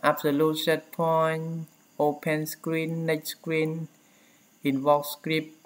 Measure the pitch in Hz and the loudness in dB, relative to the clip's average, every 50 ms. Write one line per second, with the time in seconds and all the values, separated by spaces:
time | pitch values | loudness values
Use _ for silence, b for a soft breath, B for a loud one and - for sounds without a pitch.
0 | - 147 151 - - 151 139 143 156 156 156 156 - 165 160 151 - - - - | 0 0 2 2 0 0 2 2 2 2 2 0 0 0 0 0 -2 -6 -4 -2
1 | 165 165 165 160 160 160 160 160 160 165 165 165 160 - _ _ _ _ _ - | 0 2 2 2 2 0 0 -2 -4 -6 -6 -8 -8 -12 _ _ _ _ _ 0
2 | 147 147 143 147 - 165 156 156 156 156 - - - 165 165 160 160 160 165 165 | 0 0 0 0 -2 -2 0 0 -2 -4 -8 -8 -4 -2 -2 -2 -2 -2 -2 -2
3 | 165 160 160 156 - - - - - 165 160 160 156 156 160 160 160 - _ b | 0 0 0 -2 -2 -8 -12 -8 -4 -2 0 0 0 0 -2 -4 -8 -10 _ b
4 | b b b b b b b b b b b b - 147 135 135 135 147 147 147 | b b b b b b b b b b b b -2 -2 0 2 4 4 4 4
5 | 143 - - - - 160 160 156 156 - - - _ | 2 -2 -8 -8 -4 -2 0 -2 -2 -4 -10 -20 _